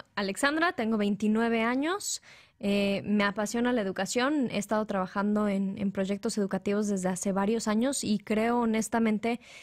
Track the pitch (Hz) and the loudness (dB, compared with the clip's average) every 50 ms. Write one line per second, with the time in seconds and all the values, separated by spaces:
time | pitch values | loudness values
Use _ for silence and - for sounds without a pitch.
0 | - _ - 202 208 190 196 - - 277 294 320 330 349 359 - 226 220 226 214 | -8 _ -6 -4 -4 -4 -2 0 0 0 2 2 0 0 0 0 -2 0 0 0
1 | 208 208 208 190 220 214 214 220 233 233 226 226 226 233 247 262 277 320 370 415 | 2 0 0 0 0 2 2 2 2 2 0 0 0 0 0 0 0 -2 -2 -2
2 | - - - - - - - - - - _ - - 202 202 202 202 202 196 196 | -4 -6 -8 -8 -10 -16 -20 -20 -20 -20 _ -6 -2 0 0 2 2 0 0 -2
3 | 123 - 208 208 202 202 196 220 208 208 - 240 240 247 247 240 202 190 185 - | -2 0 2 2 2 2 0 -2 -4 -2 0 0 0 2 2 0 0 -2 -2 -4
4 | 190 190 - 247 247 269 311 302 254 208 - 202 196 - 226 214 214 214 208 190 | -4 -2 0 0 2 2 2 0 0 0 -2 -4 -2 0 0 -2 0 0 -2 -2
5 | 185 185 - 202 196 208 208 208 208 208 196 196 196 190 190 - 202 202 190 202 | -2 -2 -2 -2 0 2 2 2 2 2 0 0 0 -2 -2 -2 -2 -2 0 0
6 | 190 190 202 202 - 226 - 220 202 190 - 190 185 202 202 208 214 202 202 190 | -2 -2 -2 -2 -2 -2 0 0 0 0 -2 -2 0 0 0 0 0 0 0 0
7 | 180 190 190 175 - 202 190 196 196 202 226 226 - 220 208 220 240 269 277 - | 0 -2 -2 -2 -2 0 0 0 2 2 0 0 0 0 2 2 2 2 0 -2
8 | - - 214 202 - - 220 214 220 233 240 240 240 226 220 220 214 - - 233 | 0 0 0 0 0 0 0 2 2 2 2 2 2 2 2 0 0 0 0 2
9 | 233 220 214 208 - 233 240 - - - - - | 2 2 2 0 0 -2 -4 -4 -8 -16 -20 -20